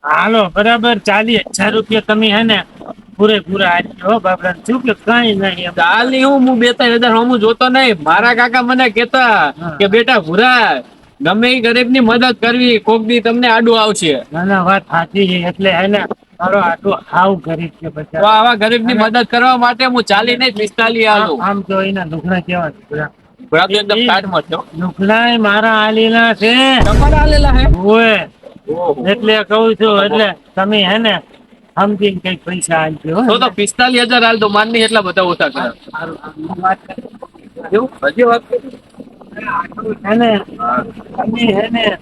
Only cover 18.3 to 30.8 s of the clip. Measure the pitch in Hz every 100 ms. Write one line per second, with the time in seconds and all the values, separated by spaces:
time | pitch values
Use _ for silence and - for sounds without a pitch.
18.3 | 214 233 240 214 240 226 233 220 233 240
19.3 | 240 254 254 240 240 262 247 226 202 233
20.3 | 240 254 208 208 - 226 233 220 208 214
21.3 | 135 180 202 185 190 196 196 170 160 175
22.3 | 185 170 180 165 139 - 147 151 _ _
23.3 | _ - 156 190 202 202 208 240 185 180
24.3 | 175 147 165 - 160 180 165 196 220 233
25.3 | 233 214 202 226 220 214 220 220 226 233
26.3 | 220 220 247 269 262 - 226 277 311 311
27.3 | 294 - 254 254 - 196 220 226 208 160
28.3 | _ - - - 160 175 143 180 208 214
29.3 | 220 208 214 226 220 220 202 202 214 208
30.3 | 175 _ - 190 214